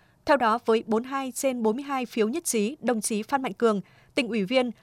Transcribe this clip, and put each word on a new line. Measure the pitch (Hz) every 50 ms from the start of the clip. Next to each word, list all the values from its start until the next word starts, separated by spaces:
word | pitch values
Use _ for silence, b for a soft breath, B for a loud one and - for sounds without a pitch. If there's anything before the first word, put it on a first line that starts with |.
| b b b b b
Theo | - 285
đó, | 277 247 214 220 240 -
với | 226 226 233 -
bốn | 226 214 226 254
mươi | 254
hai | 277 269 269 262 -
trên | - 285 262 247 240 220
bốn | 220 220
mươi | 277 277
hai | 285 277 262 247
phiếu | - - 240 214
nhất | 220 277 339 -
trí, | - 240 214 202 240 311 -
đồng | - 247 247 214
chí | - - 226 202 220
Phan | - 277 262
Mạnh | 262 208 196
Cường, | - 240 226 208 190 b b b b b b b
tỉnh | 294 247
ủy | 196 233 214 190
viên, | 185 262 262 247 240 b b